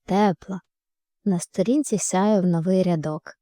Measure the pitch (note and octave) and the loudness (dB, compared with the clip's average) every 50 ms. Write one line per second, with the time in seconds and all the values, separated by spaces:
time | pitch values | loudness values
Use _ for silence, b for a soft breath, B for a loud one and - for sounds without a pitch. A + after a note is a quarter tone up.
0 | _ - F3+ G3+ G#3+ G3+ E3 - - - F#3+ F3+ - _ _ _ _ _ _ _ | _ -2 0 2 2 2 0 -2 -8 -12 -12 -12 -12 _ _ _ _ _ _ _
1 | _ _ _ _ _ G#3 F3+ F3 - - - - F3 A3 C4 D4+ C#4+ - A3 F#3 | _ _ _ _ _ -2 -2 -2 -4 -6 -4 -2 0 2 2 0 0 -2 -4 -4
2 | - - - F#3 G3 G#3+ A3 G3 F3+ F3+ E3+ E3 D#3+ F#3 F#3+ F#3 F3+ F3+ F3 D#3+ | -2 -2 0 0 2 2 2 2 2 2 0 0 0 0 2 2 2 2 0 0
3 | D3 D#3 D3+ D#3+ - - - _ | -2 -6 -8 -8 -12 -16 -20 _